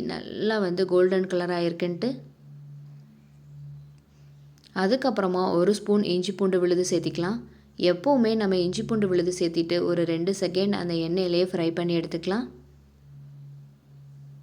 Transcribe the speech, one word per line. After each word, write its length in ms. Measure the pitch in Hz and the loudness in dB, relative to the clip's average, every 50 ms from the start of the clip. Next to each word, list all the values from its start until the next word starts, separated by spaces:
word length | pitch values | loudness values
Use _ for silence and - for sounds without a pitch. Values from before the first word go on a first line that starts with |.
| - - - | -2 -4 -6
நல்லா 440 | - - - - 98 - 220 220 214 196 175 | -8 -8 -10 -6 -4 -2 -2 0 0 0 0
வந்து 180 | 175 185 190 180 180 | 0 0 0 2 4
கோல்டன் 360 | 180 185 185 190 185 185 185 185 | 4 6 6 4 2 0 0 -2
கலர் 240 | 175 175 175 180 175 | -2 -2 -2 -2 0
ஆயிருக்குன்ட்டு. 520 | 170 170 170 170 180 175 175 160 220 254 277 - - - - _ - - - - - - - - - - - - 143 143 - - - - - - - - - 71 71 71 71 71 71 - - - - _ - - - - - - - - - - - - - 190 190 | 0 -2 -2 -2 -2 -4 -2 -2 -4 -4 -4 -6 -10 -18 -20 _ -20 -20 -20 -20 -20 -18 -18 -18 -18 -20 -20 -20 -20 -20 -20 -20 -20 -20 -20 -20 -20 -20 -18 -18 -16 -16 -16 -18 -18 -20 -20 -20 -20 _ -20 -20 -20 -20 -20 -20 -20 -20 -20 -20 -20 -8 -2 0 2
அதுக்கப்புறமா 600 | 190 247 262 277 262 214 208 196 180 180 180 185 185 170 170 | 2 2 2 2 0 0 2 0 0 0 0 0 2 2 4
ஒரு 140 | 180 196 208 208 | 4 4 4 2
ஸ்பூன் 280 | - - 208 208 190 - 175 | 2 2 2 2 2 2 0
இஞ்சி 180 | 180 180 202 190 - | 0 0 -2 -2 0
பூண்டு 200 | 196 190 185 180 180 | 0 2 2 4 4
விழுது 220 | 175 175 175 180 - 185 | 4 2 2 2 2 0
சேர்த்திக்கலாம். 460 | 165 165 160 139 - 170 185 226 240 - - - - - _ - - 160 180 | 0 0 -2 -2 -2 -2 -2 -4 -4 -8 -12 -20 -20 -20 _ -6 0 2 2
எப்போவுமே 400 | 175 175 - 277 285 254 226 220 226 220 | 2 2 2 2 4 4 4 2 2 2
நம்ம 160 | 208 190 190 185 175 | 2 2 2 2 2
இஞ்சி 200 | 180 180 220 220 - | 0 -2 -4 -4 -2
பூண்டு 180 | 226 220 208 190 | 0 0 0 2
விழுது 220 | 180 180 175 180 180 - | 2 2 2 0 0 0
சேர்த்திட்டு 360 | 180 170 170 170 165 170 175 175 175 175 | -2 0 0 0 0 0 0 0 0 2
ஒரு 140 | 175 175 170 165 | 2 2 2 0
ரெண்டு 200 | 165 165 170 190 190 - | 0 0 0 0 0 0
செகண்ட் 360 | 190 175 175 185 196 202 196 190 | -2 -2 0 0 0 0 0 -2
அந்த 140 | 175 175 170 165 165 165 | -2 -2 -2 -2 0 0
எண்ணெயிலேயே 380 | 175 190 185 175 175 175 185 180 | 0 0 0 2 2 2 2 2
ஃப்ரை 180 | - 175 165 165 165 175 | 0 0 0 0 0 0
பண்ணி 140 | 170 175 170 165 | 0 0 0 0
எடுத்துக்கலாம். 460 | 165 165 - 160 - 180 190 233 262 - - - - - - - - - _ - - - - - - - - 143 143 143 143 143 143 139 139 143 139 139 139 139 139 139 139 69 69 - - 69 | 0 -2 -4 -4 -2 -2 -2 -2 -4 -6 -10 -18 -20 -20 -20 -20 -20 -20 _ -20 -20 -20 -20 -20 -20 -20 -20 -20 -20 -20 -20 -20 -20 -20 -20 _ _ -20 -20 -20 -20 -20 -20 -20 -20 -20 -20 -20